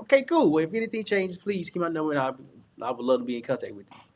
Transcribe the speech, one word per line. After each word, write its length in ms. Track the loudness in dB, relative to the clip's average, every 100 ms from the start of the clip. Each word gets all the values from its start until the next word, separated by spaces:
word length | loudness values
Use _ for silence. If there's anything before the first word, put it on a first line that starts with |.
okay, 240 | 4 4
cool. 280 | 4 4 4
Well, 120 | 4
if 100 | 0
anything 300 | -2 -4 -4
changes, 340 | -2 0 -2 -6
please 320 | -6 -4 -4
keep 120 | -4
my 60 | -4
number, 240 | -2 -2
and 80 | 0
I, 120 | 0 -4 -14 -20 -20 -10 -8
I 40 |
would 120 | -4
love 160 | 2 2
to 60 | 2
be 100 | -6
in 40 |
contact 320 | -4 -4 -4
with 140 | -12 -18
you. 260 | -20 -20